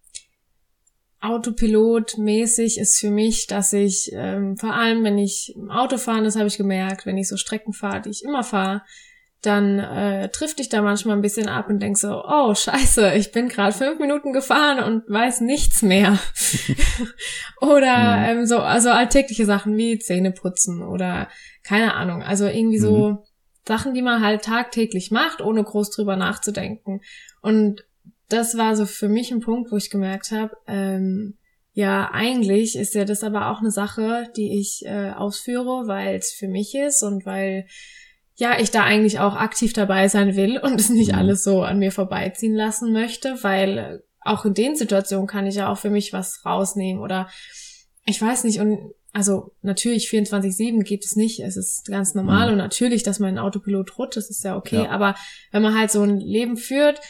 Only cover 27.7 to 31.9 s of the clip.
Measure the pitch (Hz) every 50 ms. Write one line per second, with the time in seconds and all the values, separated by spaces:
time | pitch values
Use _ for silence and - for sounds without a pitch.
27.7 | 208 208 - _ _ _ _ - - _ _ _ 208 233 226 233 - 226 226 220
28.7 | 220 214 208 196 - - 214 202 208 233 240 - 254 226 226 220 220 247 233 233
29.7 | 208 208 - - - 202 190 190 190 196 - - 220 220 220 214 - - _ -
30.7 | 214 196 196 196 190 190 190 190 185 196 214 202 208 - _ _ _ _ _ _
31.7 | _ 208 202 196